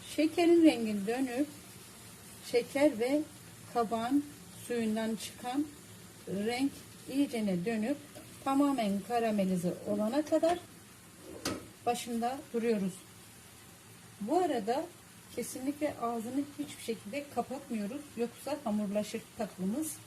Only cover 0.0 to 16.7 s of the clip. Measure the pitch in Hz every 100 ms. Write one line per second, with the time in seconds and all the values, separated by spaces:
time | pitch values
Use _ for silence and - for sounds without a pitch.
0 | - - 311 359 339 339 320 240 226 208
1 | 196 247 262 240 294 - - - - -
2 | - - - - - 240 240 269 294 220
3 | 247 294 302 - - - - 240 226 226
4 | 233 277 294 - - - - 240 220 214
5 | 220 226 - - 247 269 311 - - -
6 | - - - 185 214 240 277 - - -
7 | - 269 285 226 208 180 185 226 220 294
8 | - - - - 269 269 285 262 208 196
9 | 208 240 226 208 190 180 175 - - 208
10 | 214 269 302 311 330 349 - - - -
11 | - - - - - - - - 240 240
12 | 233 233 240 277 - 233 233 214 190 -
13 | - - - - - - - - - -
14 | - - 208 339 349 254 202 262 339 -
15 | - - - - 233 254 262 285 294 -
16 | 233 233 220 262 285 - 285